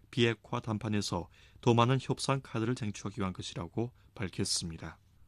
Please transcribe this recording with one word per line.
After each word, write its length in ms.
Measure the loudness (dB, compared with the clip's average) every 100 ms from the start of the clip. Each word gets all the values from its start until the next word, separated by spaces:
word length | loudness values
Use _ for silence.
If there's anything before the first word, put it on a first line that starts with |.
| -4
비핵화談判에서 1200 | 4 4 2 -4 -6 -4 -2 0 0 0 -4 -6 -14 -20 -2
더 120 | 4
많은 240 | 6 6 4
협상 400 | 0 -2 0 0
카드를 340 | -2 -2 0 0
쟁취하기 440 | -4 -6 -8 -4
위한 140 | -2
것이라고 580 | -4 -8 -8 -6 -2 -4 -6 -16 -8
밝혔습니다. 800 | -6 -2 -2 -2 -4 -8 -10 -12 -20 -20